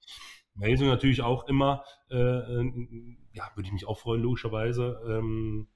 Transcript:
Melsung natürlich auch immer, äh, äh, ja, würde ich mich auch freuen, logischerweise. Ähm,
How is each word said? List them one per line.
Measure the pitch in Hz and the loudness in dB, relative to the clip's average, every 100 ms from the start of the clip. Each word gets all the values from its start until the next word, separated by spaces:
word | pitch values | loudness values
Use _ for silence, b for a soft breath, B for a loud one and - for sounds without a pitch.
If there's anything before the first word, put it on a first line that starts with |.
| B B B B B | B B B B B
Melsung | 95 101 127 139 | -4 2 4 6
natürlich | 123 135 123 | 6 4 4
auch | 120 123 120 | 2 0 2
immer, | 135 139 139 B B - | 4 4 2 B B -6
äh, | 127 | 2
äh, | 123 127 123 120 120 123 117 117 120 120 - | 2 2 -2 -2 -2 -4 -8 -12 -16 -20 -18
ja, | 110 - | -14 -12
würde | - 98 | -10 -6
ich | |
mich | 98 98 | -6 -6
auch | 104 | -6
freuen, | 117 113 | -2 0
logischerweise. | 117 123 113 107 113 120 123 120 113 | 0 0 -2 -2 -2 0 -2 -4 -4
Ähm, | 110 113 110 110 107 107 | -2 -2 -2 -4 -6 -8